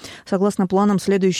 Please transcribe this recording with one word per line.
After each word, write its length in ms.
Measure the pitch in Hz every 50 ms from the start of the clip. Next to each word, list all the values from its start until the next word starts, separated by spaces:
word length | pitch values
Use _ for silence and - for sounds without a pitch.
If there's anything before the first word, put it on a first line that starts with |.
| - - - - -
Согласно 420 | - 202 185 196 208 196 - 196 175
планам, 320 | 190 190 208 208 202 180
следующий 220 | - 196 196 196 190 190 175 -